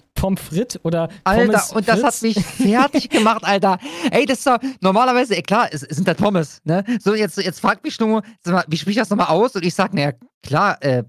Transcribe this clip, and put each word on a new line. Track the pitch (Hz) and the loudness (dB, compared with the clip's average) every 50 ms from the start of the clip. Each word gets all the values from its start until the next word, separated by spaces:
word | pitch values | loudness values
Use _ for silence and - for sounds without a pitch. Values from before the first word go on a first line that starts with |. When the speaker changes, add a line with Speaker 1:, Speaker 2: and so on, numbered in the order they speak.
| _ _ - | _ _ -6
Speaker 1:
Pommes | - - 190 196 - | -2 -2 -2 -2 -4
frites | - - 147 175 247 247 - 196 - | -6 -6 -4 -4 -4 -4 -6 -8 -4
oder | 165 165 165 165 160 - - - | -2 -2 -2 -2 -4 -6 -4 -2
Pommes | 185 196 226 240 214 220 208 196 - | 2 2 4 4 4 2 2 0 0
Speaker 2:
Alter, | - | -2
und | 220 196 | -2 0
das | - 220 196 | 2 2 4
hat | 254 285 - | 2 0 0
Speaker 1:
Fritz | - | 0
Speaker 2:
mich | 226 226 214 208 | -2 -2 0 0
fertig | - - - - 254 196 214 247 269 285 - 302 - - | -2 -4 -2 0 2 4 4 4 4 2 2 -2 -2 0
Speaker 1:
<laughs> | |
Speaker 2:
gemacht, | - 277 214 220 226 - - | 0 2 2 2 2 0 0
Alter. | 170 202 196 180 190 185 180 - 285 320 339 339 254 | -2 0 2 2 2 2 0 -4 -12 -10 -6 -4 0
Ey, | - - 285 | 0 0 0
das | 294 262 - | 0 -2 -2
ist | - | 0
doch | 269 247 226 - 269 262 - | 0 0 0 0 -6 -6 -2
normalerweise, | 180 190 190 214 254 254 247 247 254 240 196 | 0 2 2 4 2 2 2 2 0 0 -2
ey, | 170 | -4
klar, | - - 190 226 247 226 | -2 0 0 0 0 0
es, | 156 143 | -4 -8
es | 139 - 151 | -8 -6 -4
sind | 135 190 190 | -2 0 0
da | 160 | 0
Pommes, | - 208 208 202 175 151 - - - - | 0 0 0 0 0 -2 -4 -8 -10 -4
ne? | 151 165 190 196 220 247 208 | -2 -2 -2 0 -2 -2 -2
So, | - 190 214 | 0 0 0
jetzt, | 214 214 180 - | 0 0 -2 -2
jetzt | 196 180 185 - - | -4 -6 -6 -4 -2
fragt | - 180 220 196 - | -2 -2 -2 -2 -4
mich | 311 - - | -8 -4 -2
nur, | 226 220 220 220 214 226 226 _ | 0 0 0 -2 -2 -6 -16 _
sag | - 175 175 | -4 0 0
mal, | 185 170 - | 0 0 -2
wie | 156 160 | -4 -4
spricht | - 190 208 240 | -2 -2 0 0
das | 226 - | 0 0
nochmal | 208 220 202 147 | 0 0 0 2
aus? | 160 175 226 254 - | 2 2 2 2 0
Und | 196 165 | -2 -4
ich | 175 - | -2 0
sag, | - 185 - | 0 -2 0
"Na | 202 165 | 0 -2
ja, | 143 147 135 _ - _ _ _ | -2 -2 -4 _ -14 _ _ _
klar, | - - 139 156 196 202 160 - | -8 -2 0 2 2 2 0 0
äh, | - 143 127 123 113 | -2 0 0 0 -2